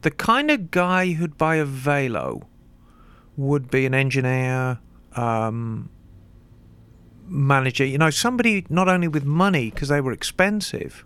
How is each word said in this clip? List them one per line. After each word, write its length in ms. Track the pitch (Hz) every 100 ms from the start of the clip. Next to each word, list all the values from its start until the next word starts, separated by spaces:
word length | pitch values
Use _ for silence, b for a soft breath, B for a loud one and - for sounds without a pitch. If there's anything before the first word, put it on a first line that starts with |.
the 80 | 160
kind 400 | - - 240 302
of 200 | 285 170
guy 420 | 180 180 185 185
who'd 260 | 160 170 -
buy 160 | 156
a 100 | 160
Velo 800 | 147 135 135 143 131 104 65 55 - - - - b b b b b
would 360 | - 139 143 123
be 160 | 135 131
an 80 |
engineer, 840 | 131 135 131 127 127 127 127 127 123 - - - -
um, 720 | 120 113 110 113 117 110 - - - - - - - - - - - - - - -
manager, 600 | 160 139 139 131 - 135
you 100 | 135
know, 140 | 160
somebody 560 | 143 240 247 233 202 -
not 220 | 165 185
only 180 | 185 170
with 160 | 151
money, 460 | 139 156 196 170 113
'cause 180 | - 143
they 140 | 147
were 100 | 131
expensive 880 | 113 - - 190 214 185 - - -